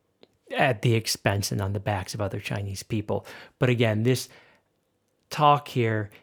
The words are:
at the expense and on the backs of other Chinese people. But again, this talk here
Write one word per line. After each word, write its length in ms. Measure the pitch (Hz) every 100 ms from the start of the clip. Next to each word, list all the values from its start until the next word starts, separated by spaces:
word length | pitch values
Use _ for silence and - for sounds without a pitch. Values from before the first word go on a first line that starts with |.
| _ _ - _ - 247
at 260 | 143 107
the 120 | 120
expense 580 | 113 - - 110 98 -
and 80 | 120
on 120 | 95
the 60 | 104
backs 360 | 104 98 90
of 60 | 107
other 200 | 98 -
Chinese 420 | - 107 95 95
people. 420 | - 110 104 101 - - - -
But 80 | 127
again, 340 | 120 113 107
this 260 | 120 123 - - _ _ _ _ _ _ _ _ -
talk 400 | - 147 139 -
here 420 | 127 113 110 101 -